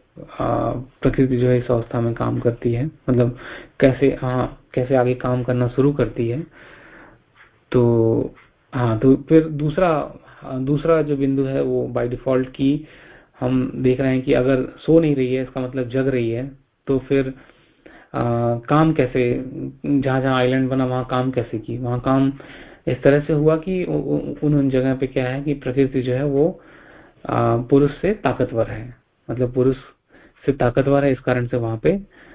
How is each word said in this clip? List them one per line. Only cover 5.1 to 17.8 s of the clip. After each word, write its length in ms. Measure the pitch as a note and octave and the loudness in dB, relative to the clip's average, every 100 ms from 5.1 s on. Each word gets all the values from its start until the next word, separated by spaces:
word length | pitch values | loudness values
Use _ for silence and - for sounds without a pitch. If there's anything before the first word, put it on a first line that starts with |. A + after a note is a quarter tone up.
काम 280 | B2 B2+ B2+ | 0 -2 -2
करना 260 | B2 B2 B2 | 0 0 0
शुरू 240 | B2+ C#3 | 2 2
करती 360 | C#3+ A2+ - A#2 | 2 -2 -2 -4
है। 180 | C3 F3 - - - - - - - _ _ - _ - | -4 -8 -16 -20 -20 -20 -20 -20 -20 _ _ -20 _ -2
तो 100 | B2+ A#2+ A#2 A2+ A#2 - - _ _ _ | 2 4 4 2 0 -2 -8 _ _ _
हाँ, 240 | C3 A#2 A2 | -2 0 2
तो 180 | C3+ C3+ | 4 4
फिर 280 | - D#3+ | 4 4
दूसरा, 720 | D#3+ D3 D3+ F#3+ F3+ D3+ C3+ - - | 4 -2 -4 0 0 0 -4 -12 -20
हाँ, 380 | - - C3 | -20 -10 -6
दूसरा 380 | C3 D3 D#3+ D#3+ | -2 0 2 2
जो 140 | D3 C#3 | 0 -2
बिंदु 260 | C3+ C3+ | 0 0
है 200 | C3+ C3+ | 0 -2
वो 300 | C3 B2+ B2 A#2+ | -2 -2 -2 -4
by 120 | A#2+ | -4
default 380 | B2 - B2+ C3 | -4 0 0 0
की 380 | - C3+ D3+ - - - - _ - | -2 0 0 -6 -20 -20 -20 _ -6
हम 320 | B2+ C3 B2+ | -2 0 -2
देख 260 | - C3 B2+ | 0 0 2
रहे 120 | C3+ | 0
हैं 100 | C3 | 0
कि 100 | C3 | 0
अगर 420 | C3 B2+ C3 - - | 0 2 0 -2 -6
सो 220 | - E3 | 2 4
नहीं 160 | D#3 C3+ | 4 0
रही 180 | B2+ | 0
है, 80 | C3 | -2
इसका 180 | B2+ C3+ | -4 -6
मतलब 280 | B2+ C3+ A#2+ | -6 -6 -4
जग 200 | C3 C3 | -2 0
रही 220 | C3 A#2 | 0 -2
है, 260 | A2+ C3+ C3+ _ _ - | -4 -6 -12 _ _ -2
तो 120 | C3+ | -2
फिर, 360 | C3 C#3 C3 C3 - _ _ _ | 0 0 0 -6 -18 _ _ _